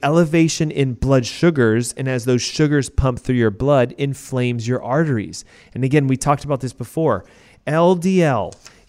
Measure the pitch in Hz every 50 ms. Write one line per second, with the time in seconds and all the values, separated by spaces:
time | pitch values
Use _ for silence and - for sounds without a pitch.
0 | - 143 151 170 175 156 160 170 165 160 - - 165 151 143 143 139 131 120 -
1 | - 131 139 131 120 - - - - 175 165 143 120 110 110 117 123 - - -
2 | 135 135 131 127 113 127 127 120 - - - - 156 147 147 147 127 - - -
3 | 131 131 123 107 - - 127 123 117 110 98 101 131 139 147 135 123 123 143 -
4 | 143 139 139 - - - 135 127 123 123 120 117 110 117 123 127 - 117 123 151
5 | 165 156 135 110 98 - - - - - _ - - _ _ 117 127 131 139 151
6 | 139 135 135 127 - 143 147 139 - 143 147 123 - 127 - - 120 - - 160
7 | 160 147 113 92 - - - - - _ _ _ _ - 147 160 170 175 190 175
8 | 165 190 190 185 170 151 131 110 92 - - - _ - - _ _